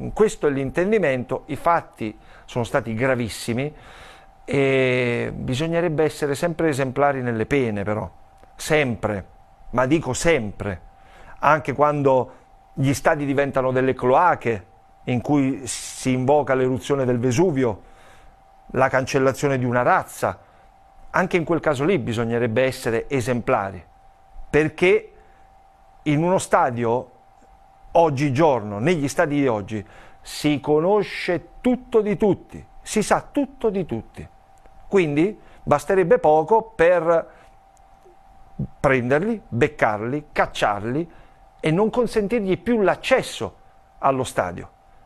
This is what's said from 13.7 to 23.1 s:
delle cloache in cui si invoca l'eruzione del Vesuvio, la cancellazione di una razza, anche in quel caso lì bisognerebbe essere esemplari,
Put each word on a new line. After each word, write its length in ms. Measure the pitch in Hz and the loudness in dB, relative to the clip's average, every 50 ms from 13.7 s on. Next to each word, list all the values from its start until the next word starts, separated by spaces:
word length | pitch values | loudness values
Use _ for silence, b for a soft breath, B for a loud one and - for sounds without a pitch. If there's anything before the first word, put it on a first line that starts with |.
delle 220 | 127 131 131 131 127 | 0 2 0 0 0
cloache 720 | - 123 123 131 151 180 175 147 - - 120 113 95 - - - _ _ _ - _ - | 0 2 4 4 4 4 4 2 0 -2 -4 -4 -4 -8 -14 -20 _ _ _ -20 _ -6
in 160 | 127 127 120 | -4 -4 -2
cui 440 | - 147 147 143 135 131 135 98 127 | 0 0 0 2 0 0 -4 -6 -8
si 460 | 113 - - - - - - - 131 | -10 -10 -10 -12 -14 -12 -6 -2 -2
invoca 440 | 127 127 127 131 147 151 135 135 135 | -2 0 2 2 2 2 2 2 0
l'eruzione 500 | 131 127 127 131 117 - - 143 139 131 | 0 2 0 -2 -2 -2 -2 -2 0 0
del 140 | 123 123 120 | 0 0 0
Vesuvio, 640 | 120 131 117 135 180 190 143 131 131 117 98 - b b b b b b b b b b b b b _ _ - - - | 0 0 2 2 2 2 2 0 0 -2 -4 -6 b b b b b b b b b b b b b _ _ -20 -16 -6
la 180 | - 123 131 135 | 0 0 0 2
cancellazione 680 | - 131 131 - - 139 131 135 127 - 147 143 135 | 2 0 -2 0 0 2 2 0 0 0 -2 -2 0
di 60 | 127 123 | 0 0
una 200 | 123 120 123 123 | 0 0 0 2
razza, 560 | 151 185 170 - - - - 127 104 92 b b b b b b b b b _ _ _ - - - | 2 0 0 -2 -6 -6 -4 -4 -4 -4 b b b b b b b b b _ _ _ -20 -10 -4
anche 260 | - 160 180 160 - | -2 -2 0 0 0
in 80 | 175 156 | -2 0
quel 160 | - 170 151 | 0 -2 0
caso 240 | - 156 147 120 147 | 0 0 0 0 0
lì 120 | 175 208 151 | 0 0 0
bisognerebbe 640 | 110 117 113 117 117 113 117 117 120 120 110 123 131 | -2 -4 -4 -2 -2 -2 0 0 0 0 2 0 0
essere 440 | 131 127 - - 123 113 113 - | 0 -2 -4 -4 -2 -2 -2 -2
esemplari, 760 | - | -2